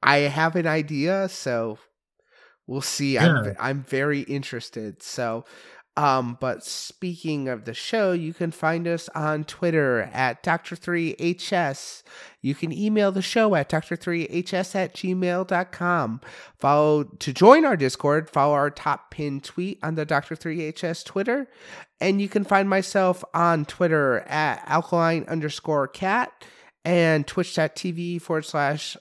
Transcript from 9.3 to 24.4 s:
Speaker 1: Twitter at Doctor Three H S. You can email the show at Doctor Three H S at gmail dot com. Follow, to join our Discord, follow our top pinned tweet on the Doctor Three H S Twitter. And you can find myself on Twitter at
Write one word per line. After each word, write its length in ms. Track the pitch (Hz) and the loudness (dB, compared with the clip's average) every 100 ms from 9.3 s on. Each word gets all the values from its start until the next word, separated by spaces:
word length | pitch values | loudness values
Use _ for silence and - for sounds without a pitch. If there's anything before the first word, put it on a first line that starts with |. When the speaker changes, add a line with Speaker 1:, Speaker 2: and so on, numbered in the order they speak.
| 151 | -2
Speaker 1:
Twitter 680 | 151 - 175 160 139 120 101 | -6 -4 0 2 2 2 0
at 320 | - 131 120 | -2 -2 -2
Doctor 320 | - 170 - 170 | -2 -2 -2 -12
Three 400 | - 175 165 - | -4 -2 -2 -2
H 340 | 170 180 - | -2 -2 -2
S. 520 | 180 160 139 - - - - - _ | 0 0 -2 -12 -18 -20 -20 -20 _
You 140 | 127 | -4
can 160 | 143 165 | -2 -4
email 380 | 170 208 214 202 | -2 0 2 2
the 100 | 190 | 2
show 360 | 185 - 220 180 | 0 2 4 4
at 120 | 139 | 2
Doctor 280 | 151 - 170 | -2 -2 -8
Three 300 | - 170 160 | -4 -2 -2
H 280 | 170 180 | -4 -2
S 220 | 185 185 196 | -4 -2 -2
at 180 | 180 | -4
gmail 540 | - 185 185 180 175 185 | -4 -4 0 0 0 0
dot 240 | 180 180 | -2 -2
com. 480 | - 175 175 123 113 - - - _ | -4 0 0 0 -4 -10 -20 -20 _
Follow, 460 | 139 147 151 151 | 2 4 4 2
to 300 | 143 - - | 0 -8 -8
join 320 | 131 196 294 | 6 10 10
our 120 | 311 196 | 8 2
Discord, 540 | 135 - 147 147 160 | 0 0 2 2 0
follow 240 | - 143 | 2 4
our 160 | 147 143 | 4 0
top 400 | - - 143 - | -2 -4 -4 -6
pinned 320 | - 147 139 | -8 -6 -6
tweet 380 | - - 180 - | -8 -6 -6 -6
on 140 | 160 160 | -6 -4
the 80 | |
Doctor 320 | 151 147 - 160 | 0 -2 -2 -10
Three 260 | 170 160 | -8 -6
H 220 | 156 156 | -6 -6
S 180 | 175 170 | -6 -6
Twitter. 460 | - - 214 247 269 - - - - _ | -6 -4 0 -2 -4 -14 -20 -20 -20 _
And 200 | 185 196 | 0 0
you 80 | 202 | 0
can 160 | 214 | -2
find 240 | 196 196 196 | 2 2 4
myself 560 | 196 190 202 185 180 - | 0 0 2 2 0 -2
on 300 | - 170 165 | 0 2 2
Twitter 560 | 147 - 175 156 139 120 - | 0 0 2 4 4 2 0
at 340 | 147 | 0